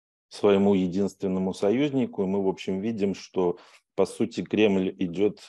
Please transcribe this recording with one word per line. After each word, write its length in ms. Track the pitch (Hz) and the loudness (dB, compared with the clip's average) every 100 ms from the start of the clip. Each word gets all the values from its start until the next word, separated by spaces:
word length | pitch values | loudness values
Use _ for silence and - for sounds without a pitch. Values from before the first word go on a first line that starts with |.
| _ _ _ | _ _ _
своему 400 | - 104 98 101 | 0 4 4 4
единственному 800 | 98 92 92 98 - 98 92 95 | 2 0 -2 -4 -4 -4 -2 -4
союзнику, 680 | 92 101 120 147 135 117 113 | 0 0 2 0 0 -2 -2
и 20 | 95 | -2
мы, 160 | 101 | 0
в 60 | 95 | -2
общем, 320 | 90 - 95 | -2 -4 -4
видим, 340 | 110 113 101 | -4 -2 -2
что, 440 | 87 - 95 87 - - - _ | -4 -6 -2 -2 -2 -12 -20 _
по 120 | - 95 | -2 -2
сути, 360 | - 117 - | 0 -4 -4
Кремль 520 | 87 98 107 95 92 - | -2 2 4 4 0 -2
идет, 420 | 90 85 101 92 | -4 0 -2 -2